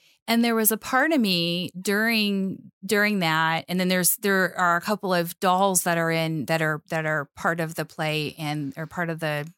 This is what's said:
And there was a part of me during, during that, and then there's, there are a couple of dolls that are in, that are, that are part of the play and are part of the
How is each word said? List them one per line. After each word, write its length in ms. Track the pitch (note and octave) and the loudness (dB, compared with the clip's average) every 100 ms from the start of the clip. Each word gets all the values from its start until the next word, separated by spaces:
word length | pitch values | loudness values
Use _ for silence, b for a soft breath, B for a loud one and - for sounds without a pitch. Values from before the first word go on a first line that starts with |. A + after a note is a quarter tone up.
| _ _ - | _ _ -2
And 160 | A#3 | 2
there 120 | A#3 | 2
was 160 | A3+ A3 | 2 2
a 60 | A3 | 0
part 340 | - B3+ D4+ | 0 2 2
of 80 | D#4+ | 2
me 500 | G#3+ F3 E3+ F3 F3+ F3 | 2 2 0 -2 -4 -6
during, 920 | F#3 G3+ A3+ A3+ G#3 G3 F#3+ - - _ F#3+ | -2 0 2 2 0 0 -2 -6 -14 _ -2
during 320 | G#3 G#3 G3+ | 2 2 2
that, 480 | E3 D#3+ D#3+ E3 - | 2 2 2 0 -2
and 100 | F3+ | 0
then 100 | F#3 | 2
there's, 280 | F#3 F3 - | 2 2 0
there 420 | G#3 F#3+ F3+ - | 2 2 2 2
are 180 | F3+ E3+ | 2 2
a 40 | |
couple 320 | E3+ G#3 G3 | 0 -4 0
of 260 | F3+ E3+ - | 0 0 -2
dolls 440 | F#3+ F#3 G3 F3+ | 2 4 4 2
that 160 | F#3 E3+ | 0 0
are 120 | E3 | 2
in, 360 | E3 D#3+ D#3+ B2 | 0 0 -2 -2
that 160 | D#3+ | 0
are, 180 | D#3 D#3 - | 0 -2 -4
that 160 | E3 | -4
are 240 | D#3 D#3 C#3+ - | -2 -2 -4 -4
part 240 | G3 E3 | -2 -2
of 140 | D#3+ | -4
the 100 | E3 | -6
play 500 | D#3 - D#3 D3+ D3 - | -8 -6 -4 -2 -4 -6
and 340 | D3+ D3+ C#3+ D3 | -6 -6 -6 -8
are 80 | D#3 | -10
part 240 | - E3+ | -6 -4
of 100 | D#3+ | -4
the 260 | D#3+ D3 D3+ | -4 -4 -6